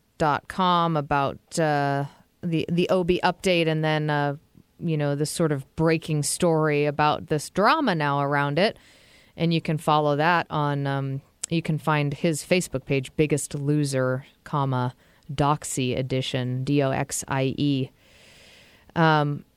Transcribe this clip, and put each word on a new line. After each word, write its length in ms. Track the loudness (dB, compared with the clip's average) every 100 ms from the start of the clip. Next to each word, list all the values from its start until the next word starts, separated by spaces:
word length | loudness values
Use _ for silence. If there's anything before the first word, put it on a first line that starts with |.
| _ -2
dot 280 | 0 0 -2
com 480 | -2 2 2 2 0
about, 440 | 0 0 0 -4 -8 -2
uh, 480 | 0 2 0 -2 -4 -10 _ _
the, 200 | -4 -2 0
the 160 | 0 2
Obi 300 | 2 2 2
update 440 | 0 0 0 2 2
and 160 | 2
then, 280 | 0 0 0
uh, 240 | 0 -2 -4 _ -20 _ -8
you 160 | -4 -2
know, 200 | 0 -2
this 160 | -2
sort 200 | 0 0
of 140 | -2 -6 0
breaking 460 | 2 2 0 -2
story 640 | -2 0 2 2 2 2 0
about 400 | 2 2 0 -2
this 220 | -4 -2
drama 460 | 0 2 4 2 0
now 260 | 0 0
around 380 | 0 0 0 2
it. 180 | 0 -2 -14 -20 _ -20 _ -4
And 160 | 0
you 80 | 0
can 180 | 0 -2
follow 360 | 2 2 2 2
that 280 | 2 2 0
on, 340 | -2 -2 -2 -2
um, 360 | -2 -4 -6 -10 _ -6
you 140 | -4
can 160 | -2 -2
find 340 | 0 0 0
his 300 | -2 -2 -2
Facebook 420 | 0 0 0 -6 -2
page, 260 | -2 -2 -2
Biggest 380 | 0 0 -2 -4
Loser, 720 | 0 0 0 0 0 -2 -6 _
comma, 500 | -6 -2 0 0 -2 -6 _ _ -8
Doxie 640 | -2 0 0 -2 -4 -2 -2
Edition, 640 | -2 -4 -2 -4 -4 -4
D 200 | 0 0
O 80 | 0
X 320 | -2 -4 -8 -4
I 280 | -2 -2 0
E. 320 | 0 0 -2 -8 _ -20 -20 -20 -20 -20 -20 _ -8 2
Um, 480 | 4 4 2 -2 -10